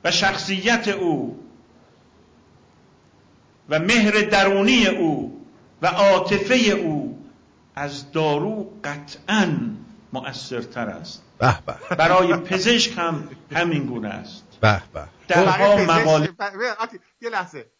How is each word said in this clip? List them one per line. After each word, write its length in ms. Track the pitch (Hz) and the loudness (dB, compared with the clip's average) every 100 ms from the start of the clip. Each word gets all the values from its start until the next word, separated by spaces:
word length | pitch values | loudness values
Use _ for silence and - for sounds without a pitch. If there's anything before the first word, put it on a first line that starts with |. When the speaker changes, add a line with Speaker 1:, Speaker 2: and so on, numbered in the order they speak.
Speaker 1:
و 80 | 175 | 0
شخصیت 760 | 175 196 190 - 190 202 233 208 | 0 0 -2 -6 -2 0 0 0
او 520 | 180 175 147 113 - - - _ _ _ _ _ _ _ _ _ _ _ _ _ _ _ _ _ _ _ _ - | -2 -2 -2 -4 -10 -20 -20 _ _ _ _ _ _ _ _ _ _ _ _ _ _ _ _ _ _ _ _ -4
و 100 | 156 | -2
مهر 420 | 180 240 208 214 | 2 2 4 2
درونی 680 | 208 196 196 196 208 247 196 | 2 2 4 2 4 4 2
او 540 | 185 165 135 - - - - _ _ | 2 0 -2 -6 -12 -20 -20 _ _
و 60 | 175 | -2
عاطفهٔ 840 | 175 202 185 185 202 - 254 214 | 4 4 4 2 -2 2 2 2
او 480 | 185 165 147 123 - - _ _ _ _ - | 2 -2 -4 -6 -10 -20 _ _ _ _ -10
از 360 | 143 139 - | -10 -10 -6
دارو 600 | 160 156 147 196 220 196 - | -2 0 0 -2 -6 -10 -10
قطعاً 760 | 143 147 - - - 214 180 131 117 107 - - - | -10 -10 -14 -14 -2 0 2 0 -4 -10 -18 -20 -12
مؤثرتر 760 | 127 127 127 - 120 117 123 110 | -10 -10 -12 -8 -8 -8 -8 -8
است. 340 | 85 80 - _ _ | -10 -16 -20 _ _
Speaker 2:
به 160 | 127 113 - | 0 0 -6
به. 300 | - - 175 | -12 -6 0
Speaker 1:
برای 420 | 165 185 175 165 | 4 4 4 0
پزشک 600 | - 185 226 233 - - | -2 -2 2 2 0 -2
هم 300 | 170 151 - - - | -4 -4 -10 -18 -6
همین 340 | 156 175 151 123 | -2 0 -2 -2
گونه 220 | 120 107 | -6 -8
است. 360 | 98 92 - - - | -10 -14 -20 -20 0
Speaker 2:
به 200 | 110 98 - | 2 2 -4
به. 100 | 78 73 _ - | -14 -14 _ 0
Speaker 1:
در 180 | 175 190 | 2 4
Speaker 3:
برای 220 | 190 202 | 4 4
Speaker 1:
ها 80 | 202 | 4
Speaker 3:
پزشک، 140 | 175 | 4
Speaker 1:
مقاله 380 | 160 151 156 156 | 4 4 4 2
Speaker 3:
ب-، 160 | 170 | -4
ب-، 380 | 202 196 247 214 | -10 -6 -6 -6
آتی، 160 | 233 190 _ _ | -8 -10 _ _
یه 80 | 233 | -8
لحظه. 360 | 214 180 147 110 | -8 -8 -14 -18